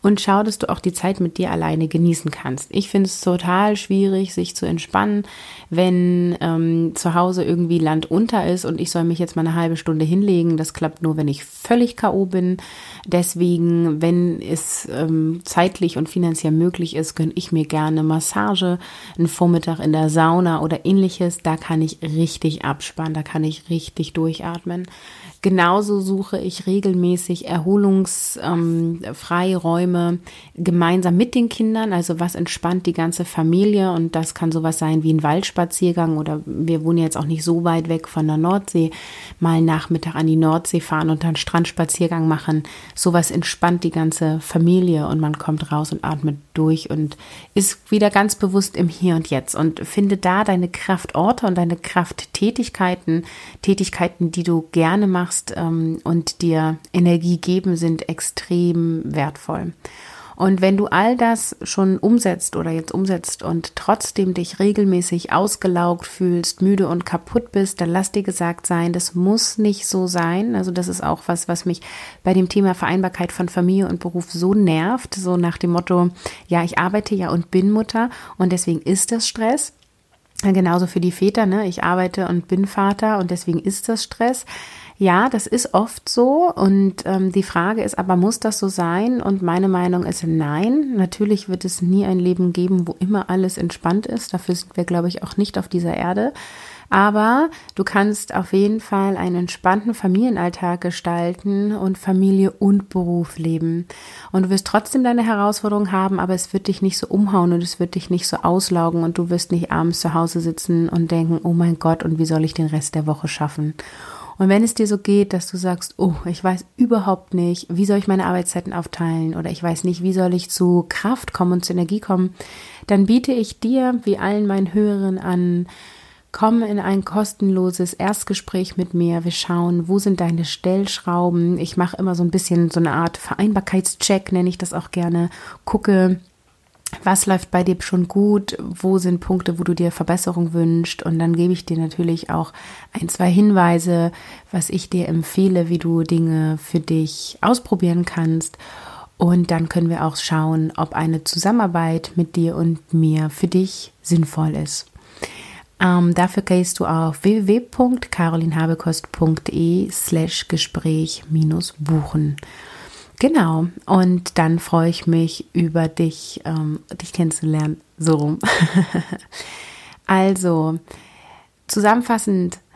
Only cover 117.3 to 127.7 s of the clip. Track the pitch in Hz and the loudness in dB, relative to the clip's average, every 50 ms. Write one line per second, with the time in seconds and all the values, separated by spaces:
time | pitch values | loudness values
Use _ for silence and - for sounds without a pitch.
117.3 | - 180 175 175 175 175 - - 170 170 202 196 202 202 196 202 190 190 185 180 | -2 0 0 0 0 -4 -6 -4 0 0 2 4 4 2 2 2 2 2 2 0
118.3 | 180 180 175 - - 175 175 185 - 170 160 - - - 170 165 165 165 160 160 | 0 -2 -2 -4 -6 -6 -8 -6 -8 -8 -8 -8 -6 -4 -2 0 0 0 -2 -2
119.3 | 165 170 160 175 170 165 170 170 165 160 - 180 175 175 175 190 185 185 185 180 | -4 -4 -6 -6 -8 -4 -4 -4 -4 0 -2 -2 -2 0 -2 0 2 2 2 2
120.3 | 180 175 175 - - - 180 175 175 175 170 - - - - 233 254 - - - | 2 -2 -2 -4 0 2 4 4 4 4 2 0 -8 -4 -2 -2 -2 -2 -4 -12
121.3 | - - 180 180 180 175 175 - 180 180 175 165 202 214 - - 190 185 185 185 | -4 0 0 2 2 0 -2 -2 -2 -2 0 0 -2 -4 -2 0 0 2 2 0
122.3 | 185 - - - - - - - - - - - 208 196 196 196 226 254 254 - | -2 -10 -20 -18 -18 -20 -20 -20 -20 -18 -2 2 4 4 6 6 4 2 4 2
123.3 | 254 240 214 - - _ - 226 254 262 254 254 247 240 240 202 196 - - 190 | 0 0 -2 -4 -6 _ -2 0 2 2 2 2 0 0 0 0 0 0 0 0
124.3 | 202 208 208 202 196 196 190 175 180 214 208 208 202 196 196 190 190 185 - 185 | 0 0 0 0 2 0 0 0 2 2 2 2 2 0 0 -2 -2 -2 -2 -2
125.3 | 180 180 180 175 175 175 175 - - - - - - - - - - _ _ _ | 0 2 2 2 0 0 -2 -6 -10 -20 -20 -20 -20 -20 -20 -20 -20 _ _ _
126.3 | - - 214 220 233 233 226 208 208 208 - 190 196 196 190 - 165 208 208 202 | -2 0 2 4 4 2 2 0 -2 -2 0 0 0 0 -2 -2 -2 -2 -2 -2
127.3 | - _ 208 196 190 185 185 185 | -2 _ 0 2 2 2 2 0